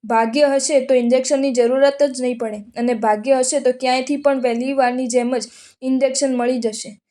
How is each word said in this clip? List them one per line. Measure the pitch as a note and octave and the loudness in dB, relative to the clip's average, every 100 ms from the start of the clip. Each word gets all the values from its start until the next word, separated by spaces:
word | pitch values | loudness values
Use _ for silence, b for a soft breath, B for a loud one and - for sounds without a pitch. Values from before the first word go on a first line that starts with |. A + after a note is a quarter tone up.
ભાગ્ય | G#3+ A3+ A3+ C4 D4 | 0 0 2 2 2
હશે | C#4 C4+ C#4+ B3+ | 2 2 0 2
તો | |
ઇન્જેક્શનની | B3+ A#3+ B3+ C4 C#4 C#4 | 2 4 2 2 0 0
જરૂરત | B3 A#3 C4 C#4 C#4 | 2 2 4 2 2
જ | C#4+ B3+ | 0 0
નહીં | B3+ A#3+ | -6 -4
પડે | A3+ G#3 G#3 - | -8 -8 -12 -4
અને | A#3+ | -2
ભાગ્ય | A3+ A3 G#3+ A#3+ C4+ | 0 0 0 2 0
હશે | B3+ C#4+ | 2 0
તો | B3+ B3+ | 0 0
ક્યાંયથી | B3+ B3+ B3+ C#4+ | -2 -2 -2 0
પણ | C#4+ C4+ | 0 0
વહેલી | B3 A#3 B3+ | -2 -2 -2
વારની | C4+ B3 B3 B3+ | 0 0 0 -2
જેમ | B3 A#3+ B3+ | 0 0 -4
જ | - B B B | -6 B B B
ઇન્જેક્શન | C4 C4 C4 C4 C#4 B3 | -2 0 0 0 -2 0
મળી | A#3+ B3+ | -2 -2
જશે. | A3+ G#3+ - G3+ _ | -4 -6 -14 -18 _